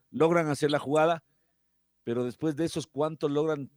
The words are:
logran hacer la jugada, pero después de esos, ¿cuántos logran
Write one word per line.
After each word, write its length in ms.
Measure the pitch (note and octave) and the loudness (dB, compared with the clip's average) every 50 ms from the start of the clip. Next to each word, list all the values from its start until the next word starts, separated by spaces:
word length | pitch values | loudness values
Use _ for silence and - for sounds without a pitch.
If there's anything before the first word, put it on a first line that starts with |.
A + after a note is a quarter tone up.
| _ _ | _ _
logran 360 | - B2 D#3 E3 E3+ E3+ E3 D3+ | 0 2 4 4 4 2 2 0
hacer 220 | C#3+ - D#3 C#3+ | 0 0 0 0
la 80 | D3 C#3+ | 0 0
jugada, 460 | - B2+ C#3+ D#3 D#3 - - - - _ _ _ _ _ _ _ _ _ _ _ _ _ _ _ _ | 0 0 2 4 4 4 2 -2 -6 _ _ _ _ _ _ _ _ _ _ _ _ _ _ _ _
pero 200 | A#2 A#2 B2 B2 | -6 -4 -2 -4
después 320 | B2 A2 - D#3 D#3+ D3+ | -4 -4 -4 -4 -4 -2
de 100 | C3+ E3 | -2 -4
esos, 200 | D#3 - E3 C3 | -4 -4 -6 -8
¿cuántos 460 | - _ C3+ D3 D#3+ D#3+ - - D3+ | -6 _ -4 -4 -2 -2 -4 -4 -2
logran 360 | C#3+ D3 D#3 D#3+ D#3 C#3+ C3+ - _ | 0 0 0 0 -2 -4 -6 -12 _